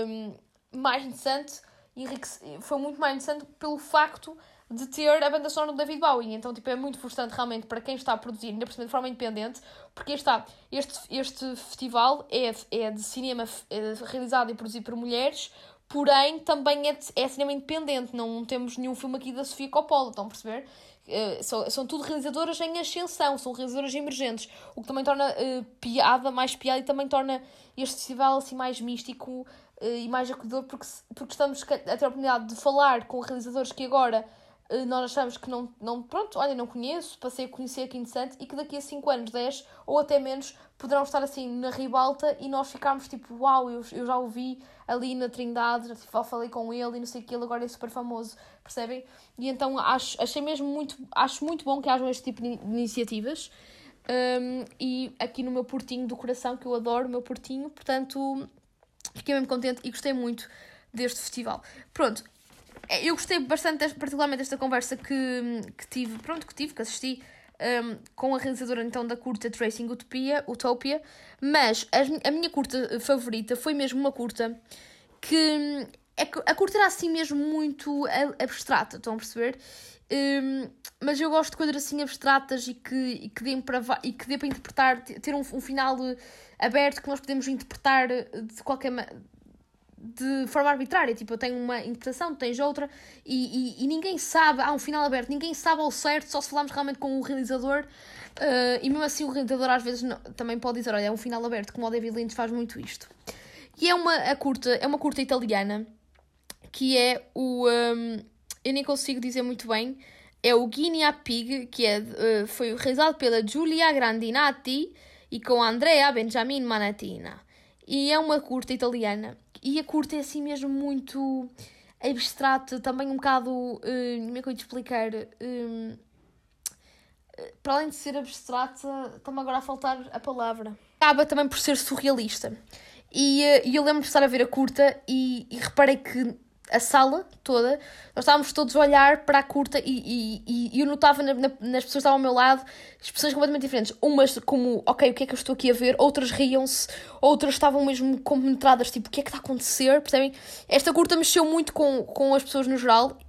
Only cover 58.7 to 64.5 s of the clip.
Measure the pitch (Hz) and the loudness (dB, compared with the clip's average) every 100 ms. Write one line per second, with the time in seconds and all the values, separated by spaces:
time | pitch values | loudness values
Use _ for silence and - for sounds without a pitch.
58.7 | _ _ _ - - - 277 262 254 254 | _ _ _ -16 -8 -2 0 0 -2 -2
59.7 | 247 254 - 285 254 240 233 - - - | -4 -8 -6 -4 -2 -4 -6 -12 -20 -20
60.7 | - _ 233 247 - - 247 233 - - | -20 _ -6 -6 -6 -10 -8 -8 -8 -10
61.7 | - - - 254 220 - _ _ - _ | -20 -10 0 0 0 -12 _ _ -20 _
62.7 | - - - 320 330 - 349 254 311 330 | -14 -6 -2 -2 -2 -2 -2 -2 -2 -2
63.7 | 302 302 285 277 285 294 269 269 | -2 -4 -4 -6 -2 -2 -2 -6